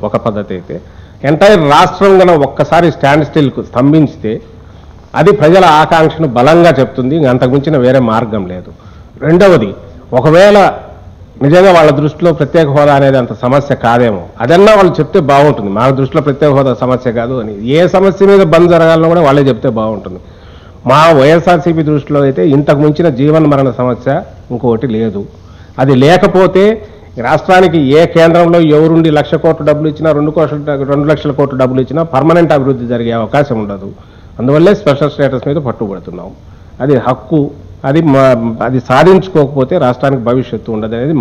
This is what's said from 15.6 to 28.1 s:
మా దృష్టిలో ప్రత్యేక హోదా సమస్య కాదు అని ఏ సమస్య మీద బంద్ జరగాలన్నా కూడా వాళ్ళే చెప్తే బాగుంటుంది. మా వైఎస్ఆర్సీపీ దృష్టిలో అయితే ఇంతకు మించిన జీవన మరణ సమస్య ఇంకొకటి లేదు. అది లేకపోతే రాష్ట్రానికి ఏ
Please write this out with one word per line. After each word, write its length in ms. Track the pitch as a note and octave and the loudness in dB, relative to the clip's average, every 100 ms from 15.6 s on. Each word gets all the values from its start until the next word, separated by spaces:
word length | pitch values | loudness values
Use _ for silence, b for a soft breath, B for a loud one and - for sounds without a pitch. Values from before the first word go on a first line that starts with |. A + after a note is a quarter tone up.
| G2+ G2 | -4 -2
మా 60 | B2+ C3+ | -2 0
దృష్టిలో 220 | C3+ E3 C#3+ | -2 -2 -4
ప్రత్యేక 240 | C3 D3 C3+ | -2 0 0
హోదా 180 | C3+ A#2+ | 0 -2
సమస్య 280 | B2+ B2+ B2+ A2+ | -2 -2 -4 -6
కాదు 140 | A#2 B2+ | -6 -8
అని 120 | A2 G2+ A2+ D3 | -8 -10 -4 0
ఏ 100 | F3 | 0
సమస్య 320 | F#3+ F#3+ F3+ G3 | 2 0 2 4
మీద 120 | G3+ F#3 | 4 4
బంద్ 160 | E3 F3 | 4 4
జరగాలన్నా 340 | E3+ D#3+ E3 E3 | 2 2 2 2
కూడా 140 | E3+ D3+ | 2 2
వాళ్ళే 160 | C#3+ C#3 | 2 0
చెప్తే 200 | A2+ C3+ A2+ | -2 -4 -4
బాగుంటుంది. 400 | A2 G#2+ G2 F#2 B B B B B B - | -6 -6 -10 -16 B B B B B B -2
మా 80 | C#3 D#3+ D#3 | 2 4 4
వైఎస్ఆర్సీపీ 640 | C3+ E3+ F#3 F3 E3+ E3 | 4 2 2 0 0 -2
దృష్టిలో 380 | D3+ D3+ C3+ D3 C#3 | -2 -4 -2 -2 0
అయితే 160 | C3+ F3+ C#3 | 0 0 0
ఇంతకు 240 | C#3+ C#3+ | 0 0
మించిన 240 | D3+ D3 E3+ A#2+ | 0 0 -2 0
జీవన 260 | C#3+ D#3 D3+ | 0 2 2
మరణ 180 | C#3+ C3+ A2+ | 0 0 -2
సమస్య 440 | B2 B2 - D3 G3+ - - | -4 -4 -4 -6 -8 -18 -14
ఇంకొకటి 360 | A#2+ A#2+ A2+ C3 A2 | -6 -2 -2 -2 -4
లేదు. 260 | A2+ G2 G2+ - b b b - | -4 -6 -12 -16 b b b -4
అది 160 | C3+ C3 | 0 2
లేకపోతే 600 | C#3 F#3 G3+ F#3 F#3 F#3 G3+ A3 B B B - A#2 | 4 2 2 2 2 2 0 0 B B B -10 -4
రాష్ట్రానికి 500 | D3+ - F#3 F#3 E3 C3+ D3 | -2 2 2 2 2 2 2
ఏ 80 | E3+ | 2